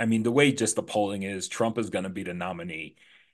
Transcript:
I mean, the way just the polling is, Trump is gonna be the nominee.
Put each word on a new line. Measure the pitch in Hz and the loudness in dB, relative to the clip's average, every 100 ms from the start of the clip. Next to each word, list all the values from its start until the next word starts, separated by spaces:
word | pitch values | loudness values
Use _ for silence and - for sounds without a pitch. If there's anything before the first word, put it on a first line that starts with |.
I | 117 | 2
mean, | 113 | 4
the | 113 | 4
way | 127 143 | 6 6
just | 135 110 - | 6 0 0
the | |
polling | - 107 101 101 | -2 0 0 -2
is, | 98 98 90 | -4 -6 -6
Trump | - 113 110 | -2 0 0
is | 107 | -2
gonna | 95 95 | -2 -4
be | 92 | -6
the | 90 | -8
nominee. | 87 87 87 85 80 78 _ _ - _ | -6 -6 -6 -8 -10 -12 _ _ -20 _